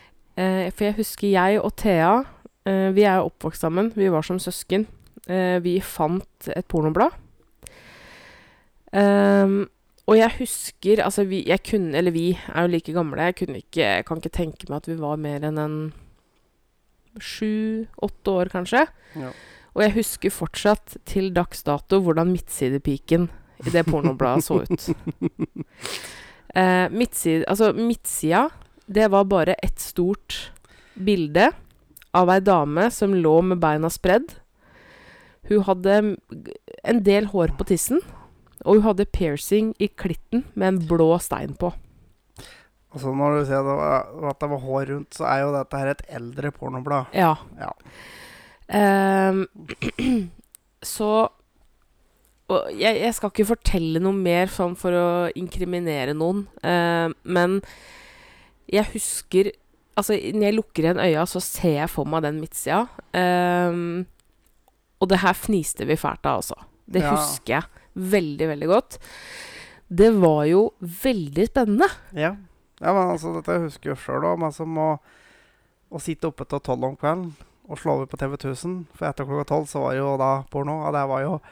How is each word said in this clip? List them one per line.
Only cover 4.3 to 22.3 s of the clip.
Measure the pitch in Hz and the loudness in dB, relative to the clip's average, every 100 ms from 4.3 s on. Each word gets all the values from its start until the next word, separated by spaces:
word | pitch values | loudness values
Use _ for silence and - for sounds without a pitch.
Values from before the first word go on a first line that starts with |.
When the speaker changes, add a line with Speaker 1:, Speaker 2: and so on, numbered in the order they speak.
| 180 | -4
Speaker 1:
søsken. | 185 - - 247 214 - - - - | -6 -10 -2 -2 -2 -8 -20 -20 -4
Eh, | 185 180 180 | -2 0 0
vi | 175 185 | 0 -2
fant | - - 156 180 - _ - | -4 -4 -2 -2 -6 _ -8
et | - - | -8 -2
pornoblad. | 170 156 160 285 - - _ _ _ - - - - - - - - - _ _ _ - | 0 0 2 2 0 -20 _ _ _ -20 -20 -20 -20 -20 -20 -20 -20 -20 _ _ _ -6
Ehm, | 196 202 202 202 202 196 196 196 _ _ _ - | 2 4 6 6 6 4 2 -2 _ _ _ 4
og | 220 | 6
jeg | 226 - | 6 2
husker, | 254 - - - 185 214 | -8 -8 -10 -6 2 2
altså | - 208 196 | 2 0 -2
vi, | 190 - | -2 0
jeg | 185 - | -2 0
kunne, | 214 170 147 | -2 -2 0
eller | 180 | 0
vi | 165 170 180 | 0 0 -2
er | - - 175 | -4 -2 0
jo | |
like | 170 - | 0 -2
gamle, | 165 160 - 170 | -4 -4 -2 -2
jeg | 180 | -2
kunne | 180 120 | -6 -8
ikke, | - 165 | -8 -2
jeg | 113 92 - | 0 0 -2
kan | 165 | -6
ikke | 165 - | -6 -4
tenke | 160 - - | -6 -8 -10
meg | 147 | -10
at | - | -8
vi | 165 | -8
var | 147 151 | -6 -6
mer | 147 143 151 | -6 -6 -4
enn | 156 | -4
en | 151 156 156 - - _ _ _ _ _ _ _ _ _ _ | -4 -6 -8 -12 -20 _ _ _ _ _ _ _ _ _ _
sju, | 220 - - 214 214 220 220 220 - | -18 -14 -6 -4 -2 -2 -4 -8 -8
åtte | 208 - - | -8 -6 -2
år | 185 180 | -2 -2
kanskje. | 190 180 247 320 - _ 160 | -4 0 2 2 -2 _ -12
Speaker 2:
Ja. | 127 - - - - - | -12 -14 -20 -20 -10 2
Speaker 1:
Og | |
jeg | 214 214 | 2 2
husker | 214 - 196 | -2 -4 -4
fortsatt | - 160 - 208 214 - - | -4 -8 0 2 2 -2 -20
til | - 196 190 | -6 -4 0
dags | 175 180 - - | -2 -2 -6 -4
dato | 143 - 196 | -4 2 2
hvordan | 175 160 170 | 4 2 2